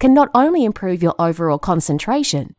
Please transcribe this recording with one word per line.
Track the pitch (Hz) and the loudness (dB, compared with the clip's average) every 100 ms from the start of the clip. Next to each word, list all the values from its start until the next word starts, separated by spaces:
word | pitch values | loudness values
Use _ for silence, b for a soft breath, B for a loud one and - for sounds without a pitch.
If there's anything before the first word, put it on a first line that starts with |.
can | 262 | 2
not | 269 277 | 4 4
only | 240 294 339 226 | 2 2 2 -2
improve | - 190 175 | -2 -4 -2
your | 165 - | -2 0
overall | 170 165 165 147 | -2 -2 -2 -2
concentration, | - 170 - 151 - 277 285 143 131 | -2 -2 -2 -4 -2 -4 -2 -4 -6